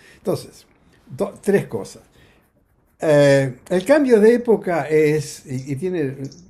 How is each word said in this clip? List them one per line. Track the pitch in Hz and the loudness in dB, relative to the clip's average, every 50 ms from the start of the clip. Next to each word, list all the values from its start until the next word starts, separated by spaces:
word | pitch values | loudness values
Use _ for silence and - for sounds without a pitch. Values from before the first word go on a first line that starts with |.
| _ - - | _ -20 -20
Entonces, | _ - 302 - - - - - - _ _ _ _ _ _ _ _ _ | _ -6 -6 -6 -6 -8 -12 -20 -20 _ _ _ _ _ _ _ _ _
do-, | - - - 196 - - - | -14 -10 -8 -8 -8 -10 -8
tres | - - 196 180 - | -2 -2 0 0 -2
cosas. | - 117 104 92 - - - _ _ _ _ _ _ _ _ _ _ _ _ _ _ _ _ _ _ _ _ | -4 -10 -12 -12 -14 -18 -20 _ _ _ _ _ _ _ _ _ _ _ _ _ _ _ _ _ _ _ _
Eh, | - 165 147 147 143 143 139 139 135 135 123 - - - | -2 2 4 4 4 4 4 2 0 -2 -6 -12 -8 -6
el | 185 185 190 | -6 -4 0
cambio | - 285 311 285 254 240 208 | 2 2 2 2 4 4 4
de | 208 220 240 | 6 4 4
época | 240 240 240 214 - - 190 170 156 135 | 4 2 0 0 0 0 -2 -4 -4 -2
es, | 151 156 156 156 147 151 151 147 - - - - | 0 0 2 2 2 0 -2 -4 -6 -12 -18 -14
y, | 160 131 131 135 143 139 | -12 -10 -10 -8 -8 -8
y | |
tiene | 131 180 185 180 170 147 131 135 139 135 135 - - - | -8 -6 -6 -4 -4 -6 -6 -8 -10 -14 -16 -16 -20 -20